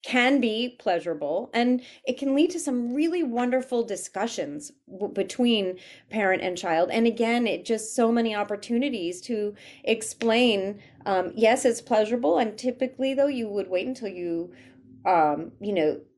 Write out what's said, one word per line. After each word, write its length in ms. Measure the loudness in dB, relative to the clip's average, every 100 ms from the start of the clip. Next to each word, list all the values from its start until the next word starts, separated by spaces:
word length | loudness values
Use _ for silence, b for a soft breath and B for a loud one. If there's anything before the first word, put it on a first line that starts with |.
can 340 | 0 2 4 4
be 380 | 2 0 -4 -4
pleasurable, 720 | 0 0 -2 -4 -2 -4 -2
and 260 | 0 2 0 B B -6
it 120 | -4
can 160 | 0
lead 160 | 2 2
to 100 | 0
some 320 | -4 -4 -2
really 300 | -2 0 0
wonderful 600 | -2 0 0 0 0 -2
discussions 880 | -2 -6 -6 -4 -4 -4 -6 -8 -14 _ -20
w-, 240 | -8 -6
between 680 | -4 -4 0 2 2 0 -6 B B B
parent 320 | 0 2 2
and 160 | 0 -4
child. 320 | 0 2 2
And 140 | 4 2
again, 400 | 2 0 2 0
it 180 | -2
just 320 | -2 -4 -2 2
so 160 | 4
many 220 | 4 2
opportunities 880 | -2 -4 -6 -4 -2 -2 -2 -6 -8
to 320 | -6 -4 -4 -8 B B
explain, 1000 | -2 -2 -2 -4 2 4 4 2 -2 -8 B B -2
um, 260 | 0 0
yes, 300 | 2 4 6
it's 160 | 2 0
pleasurable. 560 | 0 2 2 0 2 2
And 220 | 0 -2
typically 560 | -6 -2 -6 -2 -2
though, 140 | 2 0
you 200 | 0 -4
would 220 | -4 -2
wait 160 | -2 -2
until 220 | -6 -8
you, 440 | -6 -6 -4 -6 B B B B -6 2
um, 460 | 4 4 2 -6 -8
you 140 | -2
know 280 | 2 2 0 -10